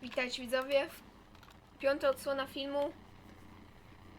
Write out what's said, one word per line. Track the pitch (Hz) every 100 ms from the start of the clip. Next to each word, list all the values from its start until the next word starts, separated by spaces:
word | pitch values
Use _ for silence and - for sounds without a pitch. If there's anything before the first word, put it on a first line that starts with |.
| 254 254
Cześć | 254 247
widzowie, | 247 262 262 277 320
w-, | - - - - - - - - -
piąta | 269 285 285
odsłona | 269 294 277 269
filmu | 294 277 277 285 - - - - - - - - - - - -